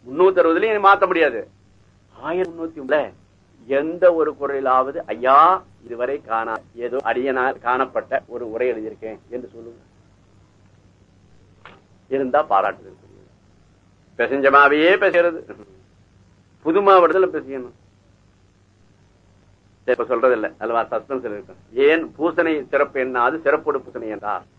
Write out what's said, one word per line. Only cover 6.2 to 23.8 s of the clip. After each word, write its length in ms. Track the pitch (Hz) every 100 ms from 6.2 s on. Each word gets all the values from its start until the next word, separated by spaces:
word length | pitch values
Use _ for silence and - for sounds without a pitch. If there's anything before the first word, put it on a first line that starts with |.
காணா, 360 | 110 113 113 110 -
ஏதோ 220 | 117 120 127
அடியனால் 640 | 113 120 135 131 127 -
காணப்பட்ட 640 | 120 127 131 - - 127 -
ஒரு 260 | 117 117
உரை 200 | 113 127
எழுதியிருக்கேன்" 460 | 113 110 107 110 104 _
என்று 200 | 123 120
சொல்லுங்க. 320 | 113 117 117 _ _ _ _ _ _ _ _ _ _ _ _ _ _ _ - _ _ - - _ _ _
இருந்தா 340 | 135 131 143
பாராட்டுதல். 560 | 151 98 98 - 98 - - 98 98 _ _ _ _ _ _ _ _ -
பிசைஞ்சமாவே 760 | 117 139 139 139 143 151 165 202
பேசுறது. 440 | 196 175 175 160 - 104 104 - _ _ _ _ _ _ _ _
புது 180 | 151 175
மாவட்டத்துல 480 | 196 190 170 175 175
பேசிக்கணும். 460 | 156 131 135 156 _ _ _ _ _ _ _ _ _ _ _ _ _ _ _ _ _ _ _ _ _
இப்ப 200 | - 123
சொல்றதில்ல, 480 | 117 120 127 117 104 -
அல்லவா? 260 | 110 117
சஸ்பென்ஸ்ல 400 | 107 113 107 131
இருக்கும். 320 | 113 104 95 95 _
"ஏன் 400 | 113 139 165 160 -
பூசணை 500 | 165 165 165 151 127
சிறப்பு 320 | 139 143 139
என்ன, 200 | 127 127
அது 200 | 120 160
சிறப்போடு 340 | 139 147 151
பூசணை 300 | 135